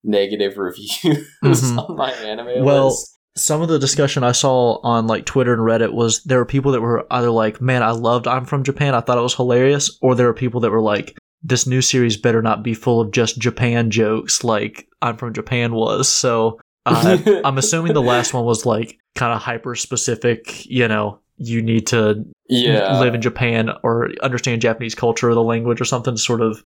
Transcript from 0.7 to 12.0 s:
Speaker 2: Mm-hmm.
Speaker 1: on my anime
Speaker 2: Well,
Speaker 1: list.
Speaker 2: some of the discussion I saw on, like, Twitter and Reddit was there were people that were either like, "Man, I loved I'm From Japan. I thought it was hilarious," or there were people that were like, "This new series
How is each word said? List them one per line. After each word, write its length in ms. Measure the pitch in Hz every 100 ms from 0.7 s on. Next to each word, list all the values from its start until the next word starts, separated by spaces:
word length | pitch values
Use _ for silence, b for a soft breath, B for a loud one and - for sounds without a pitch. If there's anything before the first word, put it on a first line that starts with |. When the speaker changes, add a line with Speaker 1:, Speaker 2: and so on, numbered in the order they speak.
| 90 101 - 170 143 - _
Speaker 2:
Mm-hmm. 340 | - 107 127 120
Speaker 1:
on 180 | - 160
my 160 | 131
anime 520 | 123 110 110 120 123
Speaker 2:
Well, 220 | 131 139 135
Speaker 1:
list. 280 | 120 - _ _ -
Speaker 2:
some 260 | - 151
of 60 | 165
the 100 | 156
discussion 440 | 135 - 139 143
I 80 | 123
saw 480 | 120 139 127 120 110
on, 240 | 120 117 113
like, 180 | 110
Twitter 280 | - 135 123
and 80 | 117
Reddit 300 | 113 113 113
was 280 | 117 117 107
there 140 | 156 127
were 60 | 123
people 260 | 139 135
that 80 | 127
were 240 | 117 117 -
either 180 | 120 120
like, 300 | 113 110 107
"Man, 220 | 127 127
I 100 | 113
loved 340 | 113 117 120 117
I'm 160 | 127
From 200 | 127 143
Japan. 300 | 135 139 143
I 60 | 123
thought 180 | 113 123
it 40 |
was 120 | 120
hilarious," 600 | - 123 123 131 143 143 -
or 120 | 131
there 120 | 123 123
were 80 |
people 260 | 113 127 120
that 100 | 113
were 120 | 110
like, 340 | 107 104 104 - _ _
"This 240 | - 123 127
new 140 | 127
series 360 | 123 131